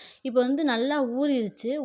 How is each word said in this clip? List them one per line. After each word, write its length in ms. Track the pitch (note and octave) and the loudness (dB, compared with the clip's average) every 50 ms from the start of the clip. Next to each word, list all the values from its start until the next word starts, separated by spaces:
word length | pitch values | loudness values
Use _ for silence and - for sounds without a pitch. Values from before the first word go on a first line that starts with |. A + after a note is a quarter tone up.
| - - - - | -20 -20 -16 -10
இப்போ 180 | - C4 A3+ B3+ | -8 0 2 2
வந்து 240 | B3 B3 C#4 D4 D#4+ | 2 2 2 0 0
நல்லா 400 | C#4 A#3 A3+ A#3+ C#4 D4 D4 C4 | 0 2 2 0 0 0 0 0
ஊறிடுச்சு. 640 | A#3 A#3+ C4 D4 D4 C#4 B3 A3 G3 - - - A#3 C#4 D4+ C4 | 0 0 0 2 2 2 2 0 -2 -4 -6 -4 -4 -4 -4 -4